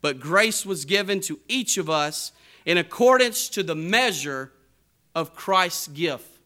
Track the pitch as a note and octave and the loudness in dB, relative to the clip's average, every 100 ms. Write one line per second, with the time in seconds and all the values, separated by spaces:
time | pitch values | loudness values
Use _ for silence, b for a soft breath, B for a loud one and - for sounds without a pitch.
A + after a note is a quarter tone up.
0 | D3+ C3 D3 F#3 A3 G#3+ G3 F#3 C#3+ G3 | -2 -4 2 4 4 0 -4 -6 0 0
1 | G3 G3+ F#3+ D#3 _ B3 A3 - D#3+ D#3 | 0 -2 -4 -10 _ -6 -2 -2 0 0
2 | D3 D3+ - b b b - F3 D#3+ - | -2 -4 -10 b b b 0 0 0 4
3 | A#3+ B3+ B3 G#3+ - - E3+ D#3 E3 A3 | 6 6 4 0 -4 -4 -4 -4 0 2
4 | B3+ D#3+ C#3+ C3+ C3 _ _ _ _ _ | 2 -2 -6 -8 -10 _ _ _ _ _
5 | _ E3 D#3+ - - F#3+ F3+ - - D3 | _ -6 -6 -8 0 2 2 -2 -10 -4
6 | E3 C3 - _ | -4 -4 -12 _